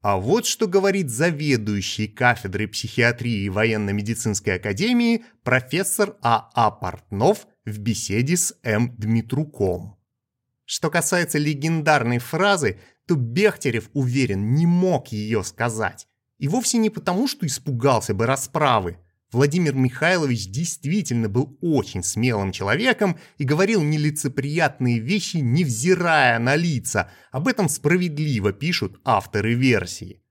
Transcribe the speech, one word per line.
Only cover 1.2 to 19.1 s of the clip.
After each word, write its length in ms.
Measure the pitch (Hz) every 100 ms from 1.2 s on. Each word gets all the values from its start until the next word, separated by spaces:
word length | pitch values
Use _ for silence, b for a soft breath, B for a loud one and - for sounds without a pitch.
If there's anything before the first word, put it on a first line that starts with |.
| 165 151 151 123 104 101 92 - 107
кафедрой 640 | - 123 117 - 98 107
психиатрии 800 | - 110 - 120 120 120 110 98
военно-медицинской 1040 | 95 113 107 104 101 104 113 113 101 -
академии 720 | 92 107 98 214 240 233 226 B B
профессор 760 | - 165 123 160 190 - 202 -
А 260 | 123 113 -
А 160 | - 110
Портнов 800 | 107 92 - _ 98 135 214 - _
в 140 | - 107
беседе 580 | 104 107 - 101 131 175
с 180 | - -
М. 320 | 120 107 120 120
Дмитруком. 1000 | 107 113 113 131 151 - 95 87 95 - _ _ _ _ _ _
Что 260 | - - 156
касается 480 | 170 165 180 170 156
легендарной 800 | 147 147 156 165 151 151 120 120
фразы, 600 | 123 160 202 196 131 92 b b -
то 100 | 165
Бехтерев, 760 | 117 127 208 - 139 113 -
уверен, 600 | 143 127 127 123 98 107
не 120 | 139 170
мог 420 | 175 185 147 -
её 340 | 107 104 110
сказать. 680 | 95 - 117 110 101 - - _ _ _
И 100 | 139
вовсе 300 | 226 240 233
не 120 | 220
потому, 380 | 214 180 180 262
что 180 | - 156
испугался 680 | - - 123 139 117 -
бы 120 | 98 117
расправы. 720 | 135 - - 147 117 90 82 _